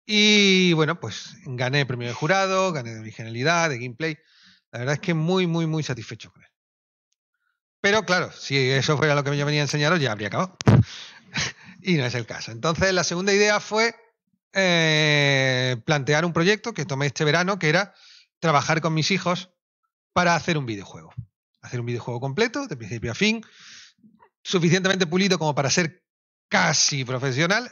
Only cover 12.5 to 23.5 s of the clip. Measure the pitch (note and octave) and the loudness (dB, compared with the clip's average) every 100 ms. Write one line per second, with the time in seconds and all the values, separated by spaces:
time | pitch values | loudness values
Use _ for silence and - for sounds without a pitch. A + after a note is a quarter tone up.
12.5 | A#2 D#3+ E3 F#3+ F#3 D#3+ F3 G3 G3 G#3 | -6 -4 0 2 2 0 -2 2 4 4
13.5 | G#3 - G#3+ A#3 - _ _ _ _ _ | 2 0 0 0 -2 _ _ _ _ _
14.5 | F#3+ F#3+ E3+ D#3+ D3+ D3+ D3 C#3+ C#3 C3+ | 0 2 4 4 4 4 4 4 4 2
15.5 | B2+ B2+ B2 C3+ D3 C3 D3 F3 D#3+ F3 | 0 0 -2 0 0 2 0 2 2 2
16.5 | G#3 A#3+ A3 C#3+ C3+ C#3+ - D3+ D#3+ F3+ | 0 -2 -8 -6 -4 -4 0 0 2 0
17.5 | G3+ D#3+ E3 G3 _ - - _ _ E3 | 0 0 0 -2 _ -20 -20 _ _ 0
18.5 | D3 B2 D#3+ D#3+ D#3+ C#3+ F#3 F3 F3+ - | 2 2 0 0 0 0 0 -2 -4 -6
19.5 | _ _ _ _ _ _ - F3 E3+ - | _ _ _ _ _ _ 0 2 2 0
20.5 | D3+ B2 G#2 F2+ E2 E2 - - _ _ | -2 -4 -8 -12 -20 -18 -16 -18 _ _
21.5 | _ - B2 A#2 A#2+ - A#2+ C3+ C#3 A#3 | _ -10 -8 -6 -6 -6 -6 -4 -2 -2
22.5 | C#4+ C#4 C#3 A2+ A#2 A#2+ - G#3 A3+ A3 | -2 -8 -10 -10 -8 -8 0 0 0 -6